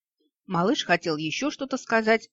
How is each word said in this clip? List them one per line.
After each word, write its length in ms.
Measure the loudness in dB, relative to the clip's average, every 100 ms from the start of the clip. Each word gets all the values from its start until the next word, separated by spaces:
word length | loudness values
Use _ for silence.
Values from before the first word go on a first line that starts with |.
| _ _ _ _ -4
Малыш 400 | 0 2 0 2
хотел 320 | 0 0 -2
еще 320 | -4 -4 -4
что-то 280 | -4 -6 -6
сказать, 520 | 0 0 2 2 0